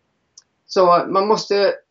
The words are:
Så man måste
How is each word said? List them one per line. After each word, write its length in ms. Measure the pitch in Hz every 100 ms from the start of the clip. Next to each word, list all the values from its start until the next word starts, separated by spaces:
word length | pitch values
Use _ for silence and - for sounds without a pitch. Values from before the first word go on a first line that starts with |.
| _ _ _ _ _ _ -
Så 380 | 196 180 175 -
man 180 | 190 208
måste 460 | 214 - 202 196 - _